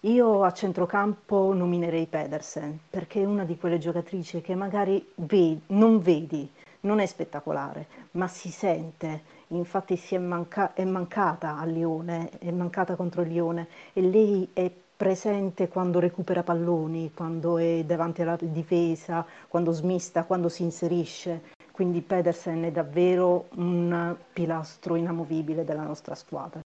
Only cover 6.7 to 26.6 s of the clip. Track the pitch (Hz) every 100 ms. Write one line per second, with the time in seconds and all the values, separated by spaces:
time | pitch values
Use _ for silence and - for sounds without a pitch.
6.7 | - 196 214 190 - 165 147 151 151 143
7.7 | 151 151 - - 175 180 - 180 - 202
8.7 | 160 160 - 160 156 - - _ 170 175
9.7 | 196 185 175 - 185 180 175 175 - 196
10.7 | - 185 185 175 - 185 165 160 151 165
11.7 | 165 165 160 170 170 165 - 175 180 175
12.7 | 185 185 180 180 175 170 170 165 170 165
13.7 | - - - 185 208 214 202 185 - 180
14.7 | 180 _ _ 196 185 220 202 190 175 180
15.7 | 185 180 175 175 175 175 185 175 170 170
16.7 | 170 160 165 160 - 165 165 165 170 165
17.7 | 165 156 165 165 165 170 170 170 156 160
18.7 | 175 170 165 - 170 165 - - 170 170
19.7 | 165 170 185 175 170 170 185 170 - 170
20.7 | 165 170 175 160 - 180 165 - - -
21.7 | - 180 175 170 185 175 170 - 165 165
22.7 | 160 147 151 180 180 180 180 - - 175
23.7 | 175 175 170 170 170 - - 165 160 156
24.7 | - 180 170 170 170 151 160 151 160 160
25.7 | 151 151 151 - - - 147 139 -